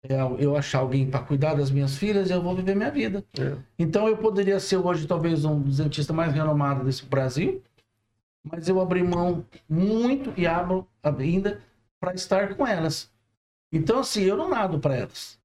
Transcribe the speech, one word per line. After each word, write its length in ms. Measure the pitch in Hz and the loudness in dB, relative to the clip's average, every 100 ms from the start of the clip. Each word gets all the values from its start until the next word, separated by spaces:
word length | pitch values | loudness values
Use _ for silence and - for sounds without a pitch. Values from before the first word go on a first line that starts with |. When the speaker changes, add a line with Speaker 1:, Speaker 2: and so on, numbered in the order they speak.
| 131 | -2
Speaker 1:
É, 80 | 135 131 123 | 0 0 0
eu 160 | 143 147 | 2 2
achar 220 | 143 139 | 0 -2
alguém 300 | 131 135 135 | 0 0 0
pra 120 | 135 | -2
cuidar 320 | - 143 151 147 | -2 0 2 2
das 160 | 135 | 0
minhas 260 | 139 139 - | 0 0 -2
filhas, 320 | 202 202 185 | 0 0 2
eu 120 | 180 | 0
vou 120 | 175 185 | 0 -2
viver 200 | 185 196 | 0 0
minha 160 | 220 | 0
vida. 320 | 294 220 196 - - | -2 -2 -4 -8 -6
Speaker 2:
É. 140 | 135 139 - - | -4 -6 -12 -4
Speaker 1:
Então 280 | 165 160 214 | 0 2 2
eu 80 | 214 | 2
poderia 420 | 220 196 196 196 | 2 2 2 0
ser 180 | 190 185 | 0 0
hoje 300 | 175 170 151 | 2 0 0
talvez 360 | 170 165 160 151 | 0 2 2 2
um 140 | 151 | 2
dos 180 | 139 135 | 2 0
dentistas 380 | 151 151 143 160 | 0 -2 -2 0
mais 180 | 165 | 0
renomados 520 | 143 151 147 143 135 127 | 2 2 2 2 0 -2
desse 200 | 131 - | -4 -2
Brasil, 580 | 135 131 139 214 381 _ _ _ _ _ _ _ _ | -2 0 0 -2 -2 _ _ _ _ _ _ _ _
mas 240 | 151 170 160 | -12 -6 0
eu 120 | 185 | 2
abri 200 | 180 180 | 2 2
mão 420 | 180 175 175 170 - - _ | 2 2 0 -2 -6 -20 _
muito 640 | 156 196 220 240 277 269 190 | 0 2 2 2 0 -2 -2
e 80 | 170 | 0
abro 400 | 170 180 185 185 _ | 0 0 -2 -4 _
ainda 580 | 151 139 135 180 196 208 - _ _ _ | -2 0 0 0 0 -4 -14 _ _ _
pra 140 | 180 | -6
estar 400 | 185 - 190 202 196 | -6 0 0 0 -2
com 120 | 269 | 0
elas. 420 | 185 160 147 - _ _ _ _ _ _ | 0 -2 -4 -10 _ _ _ _ _ _
Então, 260 | 160 151 233 | -2 2 0
assim, 220 | 254 208 | 0 0
eu 140 | 190 220 | 2 2
não 120 | 339 | 0
nado 300 | 262 196 156 | 0 0 0
pra 160 | 143 127 | 0 -2
elas. 420 | 104 - - - | -6 -12 -18 -20